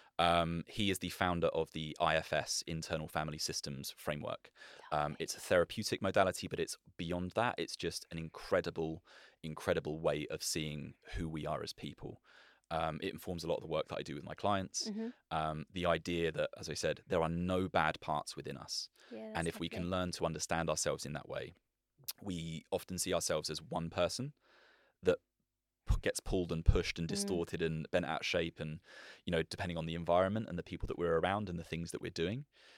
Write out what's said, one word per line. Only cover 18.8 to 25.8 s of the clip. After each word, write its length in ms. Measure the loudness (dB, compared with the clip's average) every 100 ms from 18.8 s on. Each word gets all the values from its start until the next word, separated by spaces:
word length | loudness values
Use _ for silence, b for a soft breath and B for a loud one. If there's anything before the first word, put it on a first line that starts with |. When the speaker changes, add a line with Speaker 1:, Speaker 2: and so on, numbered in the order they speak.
| -8 _ b
Speaker 2:
Yeah, 100 | -12 -6
Speaker 1:
And 120 | -4 -2
Speaker 2:
that's 20 | -2
Speaker 1:
if 40 |
we 100 | -4
can 140 | -2 -2
Speaker 2:
lovely. 100 | 0
Speaker 1:
learn 140 | 0
to 140 | 0 -2
understand 420 | -2 0 0 2
ourselves 380 | 2 0 0 -4
in 80 |
that 160 | -6 -6
way, 240 | -6 -6 -12 _ _ _ _ -12 -8
we 420 | -4 -4 -2 -6 -2
often 280 | -4 -2 -2
see 160 | 2
ourselves 340 | 2 2 0 0
as 140 | -6
one 260 | -4 -2 0
person 440 | 2 2 2 -6 -10 b b b b b b
that 140 | 4 4 _ _ _ _ _ _